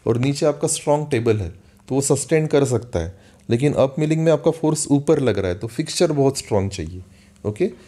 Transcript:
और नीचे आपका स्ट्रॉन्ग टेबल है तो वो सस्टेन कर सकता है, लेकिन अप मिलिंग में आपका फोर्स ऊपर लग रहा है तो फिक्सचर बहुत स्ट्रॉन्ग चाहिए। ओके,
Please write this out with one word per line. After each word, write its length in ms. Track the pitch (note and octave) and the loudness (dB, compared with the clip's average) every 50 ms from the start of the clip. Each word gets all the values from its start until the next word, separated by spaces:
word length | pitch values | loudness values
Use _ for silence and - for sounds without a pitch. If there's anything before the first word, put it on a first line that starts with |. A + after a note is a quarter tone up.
| - | -2
और 120 | G#2+ A#2 A#2+ | -2 0 0
नीचे 280 | B2+ C#3 C#3+ C#3+ E3+ | 0 -2 0 0 0
आपका 220 | D3 C#3+ D3 E3 D3+ | 0 0 0 -2 -4
स्ट्रॉन्ग 400 | - - - D3+ D3 D3+ D3+ D3 | -4 -2 0 0 0 0 0 -2
टेबल 260 | C3+ A2+ A#2 A#2 G#2+ G#2+ | -2 0 2 2 0 0
है 120 | F#2 E2 - - - - - - _ - | -2 -6 -10 -14 -20 -20 -20 -18 _ -4
तो 80 | C3 | -2
वो 60 | C3+ | -2
सस्टेन 460 | C3+ - C#3+ C#3+ - - E3 D#3 D#3 D3 | 0 2 0 0 0 0 0 0 0 2
कर 180 | D3 C#3+ C#3 | 2 2 2
सकता 340 | A#2 B2 G#2+ - - - F2 | 2 0 -2 -4 -4 -4 -4
है, 140 | E2 E2+ - - - - - - _ - | -4 -4 -8 -12 -20 -20 -20 -12 _ -2
लेकिन 240 | A#2 A#2 C#3 D3 - | 0 2 2 2 2
अप 220 | - C3 C3+ - D#3 | 4 2 2 2 0
मिलिंग 240 | D#3 D3+ D#3+ D#3+ D#3+ | -2 0 0 2 2
में 80 | E3 | 2
आपका 200 | D#3 D3 - E3 | 2 2 2 0
फोर्स 340 | D3+ - - D3+ D3+ - - - | 0 0 0 0 0 0 0 0
ऊपर 280 | C#3+ C#3+ C#3+ - D#3+ D3 | 0 0 2 2 2 2
लग 200 | C3 A#2+ G2+ G2+ | 2 0 0 0
रहा 120 | F#2+ F#2 | 0 -2
है 60 | F2+ G2 | -4 -4
तो 100 | - A2+ | -6 -8
फिक्सचर 440 | - - D#3+ - - - F3+ D#3+ | -6 -6 -6 -4 0 0 2 2
बहुत 260 | D3+ C#3 C3+ C#3 C3+ - | 2 2 2 2 0 -2
स्ट्रॉन्ग 340 | - - A2+ G2 G2 G2 | -4 -2 0 0 0 -2
चाहिए। 300 | - - D#2+ E2 F#2 F#2 F2+ - - - - - - _ - | -4 -6 -8 -8 -10 -14 -18 -20 -20 -20 -20 -20 -16 _ -8
ओके, 240 | G#2 G#2 - E3+ - - - - | -6 -4 -2 -4 -4 -4 -8 -20